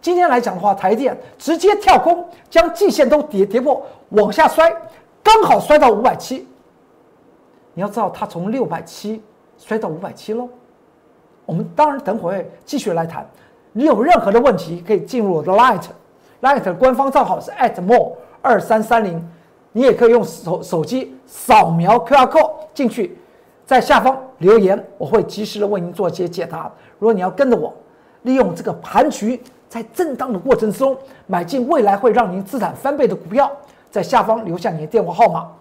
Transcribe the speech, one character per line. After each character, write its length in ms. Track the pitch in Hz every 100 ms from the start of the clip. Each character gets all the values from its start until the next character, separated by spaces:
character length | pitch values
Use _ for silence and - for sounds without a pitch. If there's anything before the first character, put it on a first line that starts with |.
今 160 | - 349
天 120 | 349
来 120 | 247
讲 160 | 226 180
的 40 |
话， 140 | 202
台 160 | 196 190
积 120 | 226
电 120 | 262 - - _
直 180 | - 330
接 200 | 392 415
跳 200 | 392 330
空， 320 | 320 349 349 - _
将 240 | 330 339
季 160 | 339 392
线 180 | 262 254
都 140 | 302
跌， 240 | - 196 196
跌 140 | 220
破， 260 | 262 - - - _
往 240 | 202 208
下 160 | - 311
摔， 200 | - 330 330 - _ _ _
刚 220 | - 440
好 160 | 381 220
摔 180 | - 302
到 120 | 285
五 120 | 202
百 140 | 240 -
七。 320 | - 262 - _ _ _ _ _ _ _ _ _ _ _ _
你 60 | -
要 80 | 202
知 120 | 202
道， 100 | 202
它 160 | - 208
从 240 | 170 180
六 160 | 254 196
百 160 | 165
七 400 | 165 - 202 220 - _ _ _
摔 220 | _ 220
到 100 | 214
五 60 | 156
百 160 | 180
七 200 | - -
喽。 160 | 220 247 - _ _ _ _ _ _ _ _
我 80 | -
们 160 | 160 220
当 160 | - 302
然 80 | 277
等 180 | - 214
会 300 | 170 190 - -
继 140 | _ 294
续 140 | 214
来 120 | 165
谈。 240 | 165 165 - _ _ _ _
你 120 | 214
有 160 | 302 220
任 180 | 262 339
何 100 | 196
的 100 | 220
问 160 | 269 185
题， 260 | 160 170 170
可 60 |
以 80 | 208
进 220 | 156 254
入 120 | 202
我 80 | 165
的 80 | 147
Line，Line 1080 | 196 254 196 160 - _ _ _ _ 254 277
的 100 | -
官 220 | 170 254
方 160 | 247 269
账 140 | 269
号 160 | 240 175
是 100 | -
at 280 | - 247 -
more 300 | 180 240 170 - - -
二 200 | 247 220
三 200 | - 220
三 240 | 220 233
零， 240 | 208 165 165 - _ _ _
你 100 | 214
也 100 | 262
可 140 | - 240
以 40 |
用 100 | 240
手， 400 | 196 - 165 170
手 220 | - 170
机 320 | 156 254 262 - _
扫 420 | - - 226 175
描 280 | 165 170 233
Q 180 | 240 277
R 100 | 254
code 260 | 320 311 - -
进 160 | - 254
去， 300 | 220 202 - _ _ _ _ _
在 140 | 262
下 180 | 254 262
方 160 | 226 269 - -
留 180 | 170 226
言， 260 | 190 202 - -
我 80 |
会 160 | 143 208
及 200 | 180 -
时 140 | 214 208
的 80 | 202
为 140 | 202
您 120 | 175
做 160 | - 185
一 60 |
些 140 | 170 175
解 180 | 175 165
答。 240 | 165 160 - - _
如 60 | 214
果 60 |
你 80 | 214
要 80 | 180
跟 220 | 180 269
着 60 | 220
我， 180 | 151 - _ _ _ _
利 140 | 247 262
用 180 | 202
这 80 | 165
个 100 | -
盘 360 | 165 - 202 294
局 320 | - 208 247 - _ _
在 140 | 233 226
震 220 | - 339 254
荡 160 | 262
的 60 | 196
过 160 | 175
程 160 | 240 220
之 80 | -
中 180 | 269 262 - - _
买 160 | 185
进 260 | 170 277 247
未 140 | 330
来 140 | 208 196
会 160 | 254
让 180 | 214 220
您 120 | 180
资 140 | 190 277
产 160 | 185
翻 220 | - 285 294
倍 120 | 254
的 80 | 190
股 80 |
票， 260 | 165 214 262 - - _ _
在 100 | 208
下 220 | 175 247
方 220 | 214 226
留 120 | 220 170
下 140 | 226
你 100 | 160
的 60 | 151
电 180 | 226
话 80 | -
号 160 | - 233
码。 220 | - - -